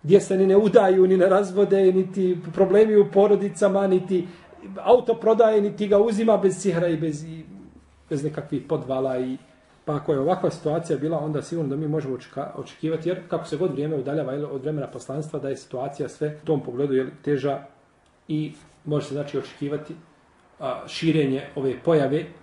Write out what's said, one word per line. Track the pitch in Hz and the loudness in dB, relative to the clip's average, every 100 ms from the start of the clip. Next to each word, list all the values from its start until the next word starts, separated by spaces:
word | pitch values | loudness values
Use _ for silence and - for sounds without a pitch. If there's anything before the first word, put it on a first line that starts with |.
Gdje | 151 190 | 4 2
se | - 190 | 4 0
ni | 190 | 4
ne | 190 | 4
udaju, | 214 233 196 190 185 | 6 6 6 6 6
ni | 185 | 6
ne | 185 | 6
razvode, | 190 196 185 196 196 190 | 4 2 0 2 4 4
niti | 185 185 196 185 175 156 | 2 -2 -2 -2 -2 -6
problemi | 165 190 196 220 208 | 0 4 6 6 6
u | 202 | 4
porodicama, | 196 202 202 196 - 202 190 196 | 4 6 4 0 0 2 2 2
niti | 185 185 185 170 - - - 202 190 | 0 0 -2 -2 -14 -20 -20 -16 -6
auto | 190 247 226 | 4 4 4
prodaje, | 226 214 220 220 214 | 0 2 4 4 4
niti | 202 - 208 | 0 -2 2
ga | 202 | 4
uzima | 233 208 226 202 | 4 2 2 4
bez | 190 185 | 2 0
sihra | 202 165 170 | -2 0 0
i | 156 | -2
bez, | 160 147 | -4 -6
i | 165 160 160 - - - _ _ _ | -10 -16 -16 -20 -20 -20 _ _ _
bez | 147 | -6
nekakvih | 147 147 143 139 - | -4 -6 -6 -8 -4
podvala. | 151 123 131 135 127 | -6 -2 -4 -2 -2
I, | 127 131 _ _ _ _ - | -4 -8 _ _ _ _ -6
pa | 147 | -6
ako | 147 | -2
je | 143 | 0
ovakva | 143 185 170 | 0 0 -2
situacija | - 151 160 165 143 | -2 -4 -4 -4 -4
bila, | 151 160 | -2 -4
onda | 156 151 | -4 -6
sigurno | - 170 143 | -6 -6 -4
da | 139 | -4
mi | 156 | -4
možemo | 156 147 127 | -4 -4 -10
očeka-, | - - 151 - | -10 -10 -10 -12
očekivati, | - - 156 160 165 | -14 -8 -6 -4 -4
jer | 175 - | -6 -6
kako | 165 - | -8 -6
se | 147 | -4
god | - | -4
vrijeme | 135 151 151 | -2 -4 -4
udaljava, | 127 156 127 | -4 -4 -4
jel, | 143 147 | -6 -6
od | 135 | -6
vremena | 139 151 127 | -6 -6 -8
poslanstva, | 127 - 139 156 147 | -12 -10 -8 -8 -8
da | 135 | -6
je | 127 | -8
situacija | - 123 139 - 131 | -10 -8 -8 -6 -10
sve | - 151 151 | -6 -6 -6
u | - | -2
tom | 147 | -2
pogledu, | 127 120 143 | -2 -4 0
jel, | 131 135 - | 0 -2 -8
teža | - 143 139 135 - _ _ _ _ _ - | -4 -2 -2 -6 -10 _ _ _ _ _ -8
i | 156 151 - - _ - | -6 -6 -12 -20 _ -4
može | 147 - | -4 -4
se, | |
znači, | 139 143 139 | -8 -6 -6
očekivati, | - - 143 147 151 160 _ _ _ _ _ _ | -8 -10 -6 -6 -10 -18 _ _ _ _ _ _
a, | 131 123 147 | -8 -8 -10
širenje | - 165 156 139 131 - - | -2 0 2 0 -2 -6 -6
ove | 135 123 | -4 -2
pojave. | - 160 135 151 170 - | 2 2 2 -2 -4 -16